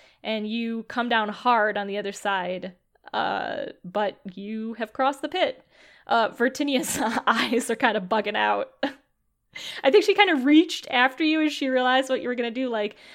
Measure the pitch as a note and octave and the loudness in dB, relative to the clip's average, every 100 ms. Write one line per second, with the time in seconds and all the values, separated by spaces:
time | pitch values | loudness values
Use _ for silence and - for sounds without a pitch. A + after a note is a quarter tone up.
0 | _ _ - A3 G#3+ A#3 A3+ A3+ A3 B3 | _ _ -8 -6 -4 -4 -4 -6 -6 -4
1 | A#3+ A3+ G#3 G3 B3 A#3 G#3+ G3+ G3+ G3+ | 0 0 0 -2 2 4 2 0 -4 -4
2 | G3 G3+ G3+ G3 F3+ F3+ F#3 - _ _ | -6 -6 -2 -2 -2 -6 -10 -16 _ _
3 | - - F3+ G3 - - - - F3+ G#3 | -8 -4 -2 -2 -4 -6 -8 -12 -8 -4
4 | G3+ - F#3+ F#3 G3+ A3 A3 A3 G#3+ - | -4 -4 -12 -14 -10 -8 -8 -8 -8 -2
5 | C4+ C#4+ D4 F#4 D4+ - _ _ - _ | -2 -2 -4 0 -2 -2 _ _ -20 _
6 | - A3+ A3 - A#3+ - C#4+ C4 G#3 - | 0 2 2 0 0 0 0 0 -2 -2
7 | A3+ - - A3+ A#3+ A#3+ - A3+ A#3+ G#3+ | -2 0 0 0 0 0 -2 0 0 0
8 | F#3 A3 G#3 G#3 G#3 G3+ - _ C#4 - | 0 -2 0 0 0 0 -4 _ -6 -6
9 | _ _ _ _ _ - - - C#4 G4 | _ _ _ _ _ -18 -14 -2 4 6
10 | G#4 G4+ G4 D4 C4 D4+ E4+ - - B3 | 6 4 4 4 6 6 6 0 -2 2
11 | C4 C4 D#4 D#4 D4+ C#4+ C4+ B3+ B3+ C4 | 2 2 0 2 0 -2 0 0 2 2
12 | C4 C4 B3 B3 A#3 A3+ C4 A3 G#3 - | 0 -2 -2 -4 -4 -4 -4 -2 -4 -6
13 | - | -20